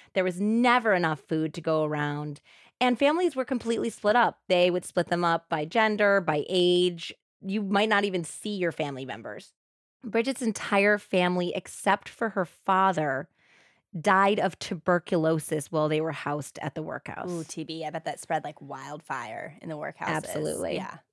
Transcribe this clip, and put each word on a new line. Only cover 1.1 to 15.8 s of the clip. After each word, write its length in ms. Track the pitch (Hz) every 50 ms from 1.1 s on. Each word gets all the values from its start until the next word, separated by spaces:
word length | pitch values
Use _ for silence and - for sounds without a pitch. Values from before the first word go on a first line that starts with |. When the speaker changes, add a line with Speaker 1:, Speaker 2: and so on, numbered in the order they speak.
| 156 151
Speaker 1:
food 340 | - - 165 160 156 156 151
to 60 | 175
go 220 | 156 165 160 156 156
around. 560 | 151 151 147 147 147 147 147 151 151 143 - _ _ - - - - _ _
And 180 | 247 247 247 -
families 380 | 285 277 302 349 370 339 -
were 80 | 262 254
completely 440 | - 269 240 - 226 233 220 - 233
split 260 | - - - 208 214
up. 240 | 240 226 175 - - _ -
They 240 | 185 180 175 185
would 140 | 175 180 175
split 220 | - - 180 165 -
them 160 | 175 175 175
up 240 | 170 170 165 - _
by 160 | - 156 151
gender, 560 | 160 - 233 220 220 208 208 214 202 202 196
by 240 | 180 156 156 151 - -
age. 640 | 190 185 175 180 180 175 180 180 175 170 - - - - _ _ _ _ -
You 160 | 190 190 220
might 280 | 208 190 202 202 214 220
not 160 | 214 202 202
even 180 | 202 185 180 165
see 320 | - - - - 214 208
your 160 | 196 180 170
family 340 | - - 156 143 139 131 135
members. 480 | 127 113 107 113 117 104 110 - - _ _ _ _ _ _ _ _ _ _ -
Bridget's 380 | 240 185 226 226 262 262 -
entire 560 | 262 226 208 - - - 208 196 196 208 208 202
family, 540 | - - - 185 180 180 180 180 175 175 -
except 520 | 185 - - - - - 208 190 202 - -
for 220 | - - 240 220
her 160 | - 202 180
father, 840 | 165 - _ _ - 190 185 190 190 185 170 156 143 135 135 156 - _ _ _ _ _ _ _ _ _ _ _ _ - 175
died 380 | 147 208 190 190 196 196 214 202
of 180 | - 190 - -
tuberculosis 1120 | - - 196 160 - - 180 175 - - 190 170 156 160 165 156 151 - 160 151 143 -
while 160 | - 156